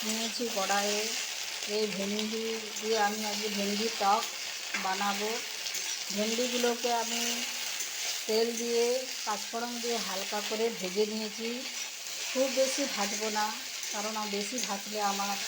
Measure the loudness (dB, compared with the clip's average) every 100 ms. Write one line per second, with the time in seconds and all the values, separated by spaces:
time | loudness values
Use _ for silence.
0 | 0 0 0 0 0 2 4 4 4 2
1 | 0 -2 -4 -4 -4 -4 -2 2 2 0
2 | 0 0 0 0 -2 -2 -4 -4 0 2
3 | 2 2 -2 0 0 0 0 2 0 2
4 | 4 4 2 -4 -6 -6 -4 -2 0 2
5 | 2 2 0 -2 -4 -4 -2 -2 -2 -4
6 | -2 0 0 2 2 2 2 2 2 2
7 | 2 0 0 0 -2 -4 -4 -4 -4 -2
8 | -2 -2 2 4 4 2 2 4 4 2
9 | 0 -4 -2 -2 -2 -4 -4 -2 -2 0
10 | 0 -2 -2 -2 0 2 0 0 -2 2
11 | 2 0 -4 -4 -4 -4 -4 -4 -6 -6
12 | -6 -4 -2 2 2 4 2 2 0 0
13 | 0 0 0 0 0 -2 -6 -6 -4 -2
14 | -2 -2 -2 -2 -2 -2 -2 -2 -2 0
15 | 2 2 0 -2